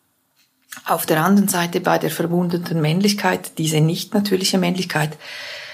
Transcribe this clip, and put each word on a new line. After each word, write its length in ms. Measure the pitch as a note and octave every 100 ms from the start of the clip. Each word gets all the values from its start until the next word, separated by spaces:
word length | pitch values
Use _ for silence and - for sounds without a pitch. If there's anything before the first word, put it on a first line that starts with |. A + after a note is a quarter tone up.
| _ _ _ _ _ _ _ -
Auf 220 | - E3+ -
der 180 | D#3+
anderen 240 | E3+ G3+ G3
Seite 320 | F3+ E3+ F3+
bei 180 | E3+ E3
der 120 | D#3+
verwundeten 720 | - E3+ F3 F3+ F3 F3 E3
Männlichkeit, 720 | D3+ E3+ G3+ G3+ F#3 F3+ - -
diese 240 | D#3 D#3
nicht 320 | D#3 F#3+ -
natürliche 460 | G#3 G3+ F#3 - F#3+
Männlichkeit, 580 | F3+ F3+ F3+ D3+ D3+ - - - - - -